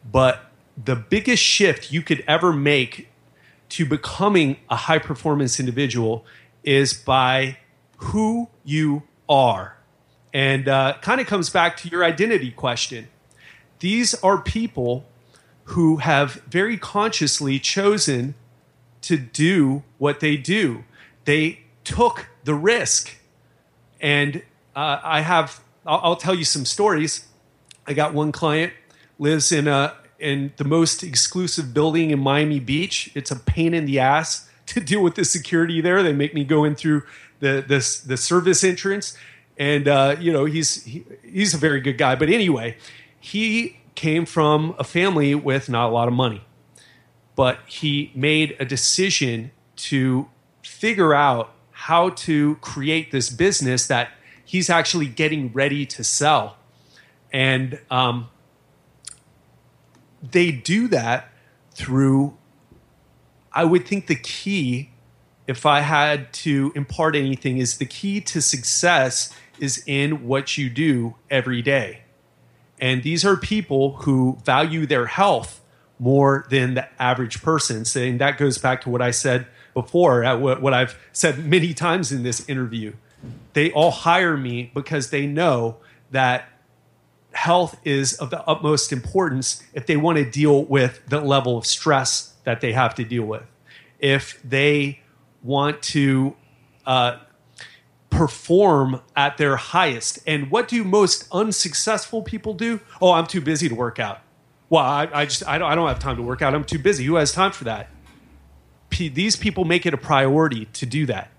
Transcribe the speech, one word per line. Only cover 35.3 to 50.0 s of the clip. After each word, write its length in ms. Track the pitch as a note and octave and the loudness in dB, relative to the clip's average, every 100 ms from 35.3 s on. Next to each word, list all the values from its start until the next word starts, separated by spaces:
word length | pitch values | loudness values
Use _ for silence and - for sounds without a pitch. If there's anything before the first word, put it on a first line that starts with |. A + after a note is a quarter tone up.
| - - E3+ E3+ E3 | -2 0 0 2 0
there. 220 | E3+ F#3 | 2 4
They 100 | F3+ | 2
make 220 | C#3 D3 | 2 0
me 100 | D3+ | -2
go 200 | C3+ D#3 | 0 2
in 100 | D3+ | 2
through 280 | D3+ D#3+ D3+ - - - _ | 0 0 -2 -4 -20 -20 _
the, 240 | C#3 C#3 C3+ | 0 0 0
the, 360 | C#3 A#2 - - | 0 0 -6 -6
the 100 | B2+ | -6
service 440 | - F3 F3+ F3 | 0 2 4 4
entrance. 540 | F#3+ F3+ G3 G3+ - - - - _ - | 2 0 -4 -4 -6 -14 -20 -20 _ -6
And, 320 | C#3+ D3 C#3 | 0 2 4
uh, 280 | C#3 C#3 D3 | 4 4 2
you 100 | E3+ | 0
know, 140 | D3+ | 0
he's, 400 | D3+ D#3 D3+ - | 0 0 -2 -4
he, 220 | A#2 C3 - - | -10 -16 -16 -20
he's 320 | - F#3 G3+ | -10 -2 -2
a 40 | D#3+ | 2
very 220 | D#3 C#3+ | 2 2
good 160 | C3 A#2+ | -2 0
guy. 180 | C#3 C3 | 0 2
But 120 | D#3 | 2
anyway, 480 | A3+ F#3+ C3 A#2 - - - - _ | 4 2 0 -2 -10 -20 -20 -20 _
he 600 | - G#3 A3 A3 D#4+ - _ | -8 -2 0 0 -4 -12 _
came 300 | - D#3 D#3 | -4 0 0
from 500 | E3 E3+ D3+ D3+ D#3 - | 0 2 4 4 0 -6
a 60 | |
family 500 | C3+ E3+ F#3+ E3 C#3+ | -4 0 2 2 2
with 340 | C#3+ C#3 C3+ C3 | 0 0 -2 -2
not 200 | A#2+ A#2+ | -2 0
a 40 | |
lot 160 | A#2 A#2 | 2 0
of 60 | |
money. 280 | A#2+ B2+ G#2 - _ _ - _ _ _ _ _ | 0 0 -2 -16 _ _ -20 _ _ _ _ _
But 240 | - C3 B2+ - | 0 0 0 -10
he 460 | - D3+ C#3+ - | -6 -2 -2 -4
made 420 | C3 D3 D#3 D#3 - | -2 0 2 0 -4
a 60 | |
decision 840 | B2+ C3+ - - F#3+ - C3 A#2 A2+ _ _ - | -6 -2 -2 0 0 0 -2 -4 -8 _ _ -16
to 520 | - C#3 | -4 0